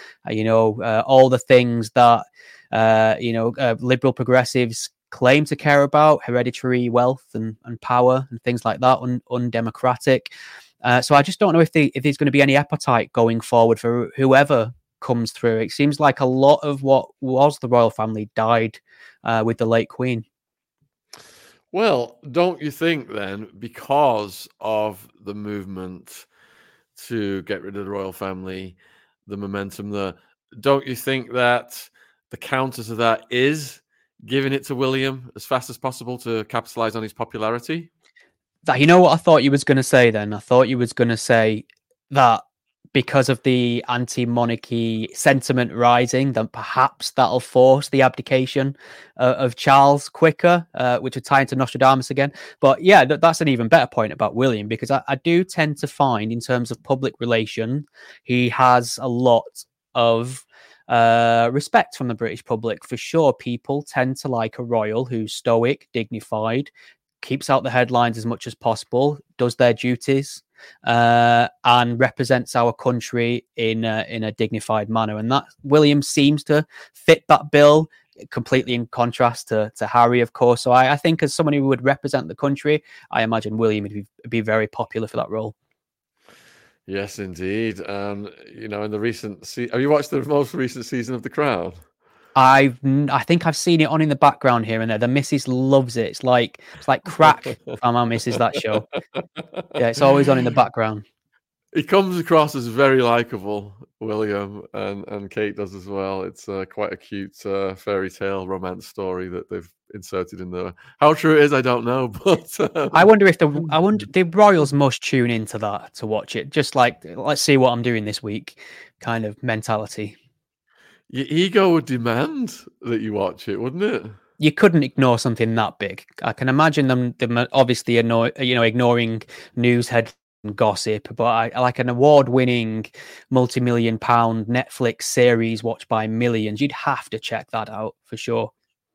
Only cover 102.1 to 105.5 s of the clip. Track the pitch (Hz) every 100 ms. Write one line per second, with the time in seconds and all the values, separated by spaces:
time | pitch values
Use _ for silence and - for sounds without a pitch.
102.1 | 180 165 160 151 135 120 113 139 131 120
103.1 | 120 120 107 98 104 101 101 131 - 107
104.1 | 107 107 101 101 101 - 107 101 101 -
105.1 | 104 98 - 104